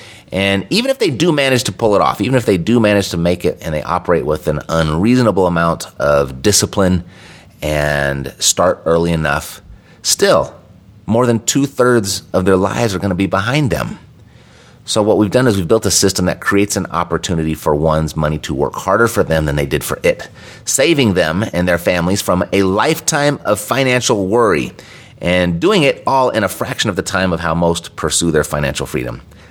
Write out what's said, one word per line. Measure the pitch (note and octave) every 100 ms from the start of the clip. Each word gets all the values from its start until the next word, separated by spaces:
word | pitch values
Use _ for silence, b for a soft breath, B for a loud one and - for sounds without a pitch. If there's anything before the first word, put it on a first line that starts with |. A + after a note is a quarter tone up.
| B B B
And | F#2 G2 G2 -
even | F#3 C4
if | C4+
they | G3
do | A#2+ E3+
manage | D3 C3+ C3
to | -
pull | F#2+ A2+
it | G2
off, | D2 -
even | G2+
if | C3
they | A2+ F#2+
do | E2+ A#2+
manage | G#2+ G2+ F#2+
to | F2
make | E2+ F2+ E2
it | -
and | E2
they | D2+
operate | - F2 E2+ E2+ C2
with | D#2 -
an | D2 -
unreasonable | E2 D#2 D#2 G#2+ B2+ A#2 F#2+ F2+
amount | E2+ E2+ D#2+ - -
of | C#2+ D2 C#2 C2
discipline | G2+ G2+ F2+ - F#2 F2+ F2+ B B B B -
and | D2+ D2+ D2 C#2+ C#2 C#2 B1+ -
start | - - F2 -
early | - E2+ E2+
enough, | E2 D2+ D2 - - - b b b
still, | - - G3 A#2+ - - - - - - -
more | A2+
than | B2 A2+ -
two-thirds | C#3 C#3 - B2 A#2+ G2 F#2+ -
of | F#2+
their | F#2+ F#2
lives | F#2+ A#2 A#2
are | F#2
gonna | G2
be | F2+ F#2+
behind | F#2+ G#2 D3 C3+
them. | D2+ A#1 - - - B B B B B B -
So | A2+
what | G#2 F#2
we've | G#2
done | A#2+ B2+
is | G2
we've | E2+
built | A2+
a | G2+
system | - G2 - F2+
that | -
creates | - G2+ G2+ G2+
an | F2+
opportunity | E2 E2+ E2 E2 E2 D#2
for | D#2 E2
one's | D2+ D#2 D#2 D#2
money | D#2+ D2+ D#2
to | -
work | C2+ C2+ -
harder | F#2 G2+ A#2
for | -
them | C#2+ D#2+
than | D2+ D2
they | C#2+
did | D2
for | - -
it, | F2 - - B B B
saving | B - D3+ D3 A#2
them | F2+ D#2+ E2+ A2
and | E2+ F2+
their | E2+
families | F#2 F2+ E2+ G2
from | - F2+ -
a | G2
lifetime | F#2+ G2 C3+ D#3+ - D#3 C#3+ C#3
of | - G#2
financial | - A#2+ C3+ B2 - A2 F#2
worry, | A#2+ A2 D#2 B1 - B B B B
and | F2 F2+ F2 E2+
doing | F3 G#3+
it | C#3+ - -
all | C3+ B2+
in | G#2+
a | G2
fraction | - A2+ A#2+ A2+
of |
the | F#2
time | - F#2 F#2
of | E2+
how | F2
most | E2 E2+ E2+ - -
pursue | D#2+ - E2+
their | D2+
financial | D2 D2 C#2+ C2+ C2+
freedom. | D2 A#1+ A#1 - B B